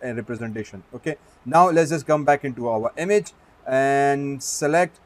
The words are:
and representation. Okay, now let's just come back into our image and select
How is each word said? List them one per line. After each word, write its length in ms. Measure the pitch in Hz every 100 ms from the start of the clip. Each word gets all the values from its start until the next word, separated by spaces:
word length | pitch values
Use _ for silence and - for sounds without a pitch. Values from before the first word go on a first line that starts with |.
and 140 | 127 117
representation. 680 | 113 113 113 107 104 95 -
Okay, 220 | 120 160 147 _ _
now 240 | 123 160 180
let's 220 | 165 151
just 160 | 160 131
come 180 | 151
back 220 | 143 143 139
into 240 | 120 120
our 200 | 139 - -
image 380 | 180 208 - - _ _ -
and 760 | 131 135 139 143 139 139 135
select 560 | - - 147 165 180 -